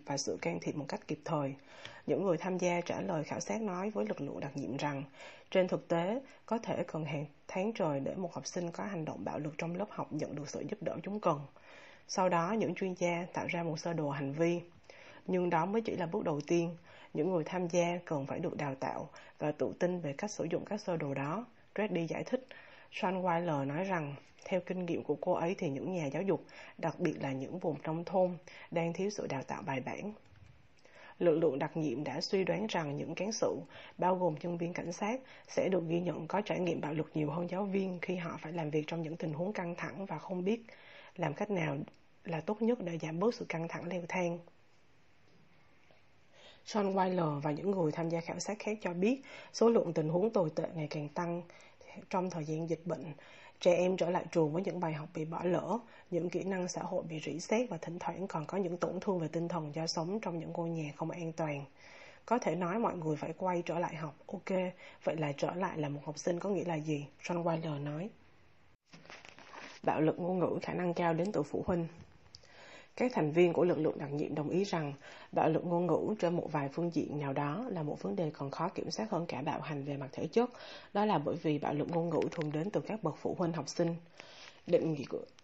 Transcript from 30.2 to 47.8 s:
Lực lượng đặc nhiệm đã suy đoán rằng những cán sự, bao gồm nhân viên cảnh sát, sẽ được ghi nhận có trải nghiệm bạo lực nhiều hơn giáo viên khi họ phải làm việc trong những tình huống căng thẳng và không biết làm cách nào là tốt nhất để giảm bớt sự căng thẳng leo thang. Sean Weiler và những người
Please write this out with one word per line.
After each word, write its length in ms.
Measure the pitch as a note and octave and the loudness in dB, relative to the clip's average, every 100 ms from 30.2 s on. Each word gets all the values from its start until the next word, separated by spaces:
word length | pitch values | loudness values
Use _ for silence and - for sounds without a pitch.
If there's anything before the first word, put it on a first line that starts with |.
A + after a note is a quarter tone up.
| - - - - - - - - - - | -16 -20 -20 -20 -20 -20 -20 -20 -14 0
Lực 160 | F3 D#3 | 4 6
lượng 240 | D#3+ C3+ | 6 4
đặc 180 | D3+ E3 | 0 0
nhiệm 260 | D3+ A#2+ | 0 0
đã 180 | D3 C#3 | -2 -2
suy 220 | - G3 | 0 2
đoán 240 | F3+ E3+ G#3+ | 2 2 0
rằng 280 | F#3 D3+ C#3+ | 0 0 -2
những 180 | - E3 | -4 -4
cán 160 | F#3+ | -4
sự, 260 | A3 - C4 - - - - | 0 0 0 -6 -14 -12 0
bao 180 | F3 F#3 | 2 4
gồm 200 | F3+ D3+ | 2 0
nhân 160 | F3 F3 | -4 -2
viên 160 | E3+ | -2
cảnh 180 | F3+ - | -4 -4
sát, 280 | - G#3 C4 - - - | -2 -2 -2 -6 -18 -6
sẽ 220 | - F#3 | 0 4
được 140 | F#3 E3 | 2 2
ghi 120 | E3+ | 0
nhận 280 | F3 - D#3+ | 0 -2 -2
có 140 | F#3+ | 0
trải 180 | G#3+ E3 | 0 0
nghiệm 220 | F3+ D#3 | 2 0
bạo 120 | D3+ | 0
lực 180 | D#3 D#3 | -2 -2
nhiều 160 | D#3 D3+ | 0 0
hơn 200 | D#3+ F3 | 0 -2
giáo 160 | F3+ G3+ | -2 0
viên 340 | G3 F#3+ F3+ | 0 0 -2
khi 140 | - F3+ | -4 -2
họ 240 | E3+ - | -4 -6
phải 100 | D#3 | -6
làm 160 | E3+ D3+ | -4 0
việc 140 | D3+ D3+ | 0 0
trong 140 | E3+ | -2
những 140 | D#3 E3+ | -4 -4
tình 180 | D#3+ | -4
huống 200 | D3 F3+ | -2 -2
căng 220 | G#3+ F3 F3 | -2 -4 -4
thẳng 300 | D#3+ D#3+ G3 | -6 -6 -6
và 140 | D#3 | -6
không 260 | - F3+ F3+ | -4 -2 0
biết 160 | A#3 - - - - - - | 0 -2 -20 -20 -20 -14 -2
làm 180 | D#3+ | -2
cách 180 | C#3+ G#3 | 0 0
nào 260 | F#3+ D#3 C#3+ - - - - | 0 0 0 -4 -12 -20 -14
là 180 | - D#3+ | -6 -4
tốt 200 | F3+ G#3+ | -2 0
nhất 180 | A3+ A#3+ | 2 2
để 160 | F3 E3 | 0 -4
giảm 220 | D#3 E3 | -2 2
bớt 160 | G#3+ A#3 | 2 2
sự 100 | E3+ | -2
căng 180 | E3 E3 | -2 -2
thẳng 200 | D#3 E3+ | -4 -4
leo 140 | F3+ E3+ | -4 -2
thang. 320 | F#3 F3 F3 - - - - - - - - - - - - - - - - - - - - - - - | 0 0 0 -8 -20 -20 -20 -20 -20 -20 -20 -20 -20 -20 -20 -20 -20 -20 -20 -20 -20 -20 -20 -20 -18 -2
Sean 280 | G#3+ G3+ | 2 4
Weiler 460 | F#3+ F#3 F3+ D#3 C#3+ | 6 4 4 4 2
và 120 | D3+ | 0
những 200 | D3 F3+ | 0 2
người 200 | F#3+ | 4